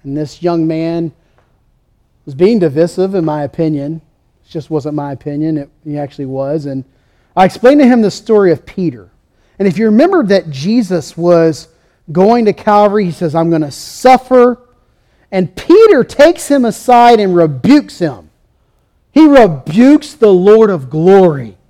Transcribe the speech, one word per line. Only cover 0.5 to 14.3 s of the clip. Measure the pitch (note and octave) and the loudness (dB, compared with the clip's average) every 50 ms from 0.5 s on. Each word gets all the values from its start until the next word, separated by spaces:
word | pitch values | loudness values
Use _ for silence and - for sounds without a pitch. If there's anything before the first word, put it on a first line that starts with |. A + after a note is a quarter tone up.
| E3+ E3 D#3+ | -2 -2 -2
man | D#3+ D#3+ D#3+ E3 E3 E3 E3+ E3+ D#3+ _ _ _ _ _ _ _ _ _ _ _ _ _ _ _ _ _ _ _ _ _ _ _ | -4 -4 -4 -6 -6 -6 -6 -8 -8 _ _ _ _ _ _ _ _ _ _ _ _ _ _ _ _ _ _ _ _ _ _ _
was | D3+ C3+ | -18 -4
being | C3 F3+ G#3 A#3+ G#3+ | -2 0 0 2 0
divisive, | F3+ D#3 C3 D3+ E3+ E3+ - F#3 F#3 F#3+ G3 | -2 -2 0 -2 -2 -2 -2 -4 -6 -4 -2
in | F#3+ | -4
my | D#3+ D#3+ D3+ D3+ | -4 -4 -4 -6
opinion. | D3 C3+ - - E3 D#3 D#3 C#3+ C#3 D3 D#3+ D#3+ _ _ _ _ _ _ _ _ | -8 -8 -6 -6 -4 -4 -4 -6 -8 -10 -10 -12 _ _ _ _ _ _ _ _
It | _ _ | _ _
just | - D#3+ C3+ _ | -14 -14 -12 _
wasn't | D#3 D3+ C3 D3+ D3 | -8 -6 -6 -6 -8
my | D3+ C#3+ C#3+ | -8 -8 -8
opinion. | C#3 B2+ _ D3 C#3+ D3 D#3 D#3+ D#3+ D3+ | -12 -12 _ -10 -8 -6 -6 -4 -4 -6
It, | C#3+ _ _ _ _ | -8 _ _ _ _
he | D#3 D3 D3 | -12 -10 -10
actually | C#3+ C3+ - - C#3 | -10 -12 -12 -14 -12
was. | C3 C3 C3+ C3+ C#3 D3+ E3 C#3 | -10 -8 -8 -6 -4 -6 -6 -6
And | C#3+ C3+ C3+ B2+ _ _ _ _ _ _ _ _ _ _ | -8 -10 -10 -12 _ _ _ _ _ _ _ _ _ _
I | F3 F#3+ | -2 -2
explained | F#3 - - - B3 C#4+ D4 | -2 -4 0 0 2 4 4
to | C#4 | 2
him | A#3+ B3+ A#3+ | 2 2 2
the | G#3+ F#3+ | 0 -2
story | - - _ - A3 G#3 G3 F#3 | -4 -8 _ -2 0 2 2 0
of | D#3 C3 _ | 0 -2 _
Peter. | - - - F#3 D#3+ B2+ A2 F2+ _ _ _ _ _ _ _ _ _ _ - | -16 -10 -6 -6 -6 -8 -10 -20 _ _ _ _ _ _ _ _ _ _ -4
And | G3 G3 | -4 -4
if | D3 | -2
you | E3+ A3+ | -2 0
remember | A3 G#3 A3 D#4 F#4 G4 F4 A#3+ | 0 2 2 2 2 2 0 0
that | F3+ G3+ F#3+ E3+ E3 | 0 0 -2 -2 -6
Jesus | C#3 C3 C#3+ F#3+ A3+ B3+ A3 F3 F3+ E3+ C#3 - - - | -12 -8 -6 -2 -2 -2 -2 -2 -6 -6 -6 -10 -10 -4
was | E3+ F3 F3 E3 E3 E3 D#3 - - _ _ _ _ _ _ _ _ - | 0 2 2 2 2 0 -2 -4 -14 _ _ _ _ _ _ _ _ -6
going | D3 F3 F#3 G#3 A#3 A#3+ A3+ | -2 0 2 2 2 2 0
to | G#3 - | -2 -2
Calvary, | - - G#3+ G#3 G#3 G#3 G#3 G3 G#3+ G3+ | -2 -2 0 2 2 2 2 0 -2 -2
he | F3 | -4
says, | D3 - F3+ D#3+ C#3 | -6 -6 -6 -4 -2
"I'm | E3 E3 E3 | -2 -2 0
gonna | E3 D#3+ D#3 C#3 | -2 -2 -4 -6
suffer." | C3 - - - - - - B3+ C4 A#3+ - - | -10 -18 -20 -20 -18 -2 2 2 2 2 0 0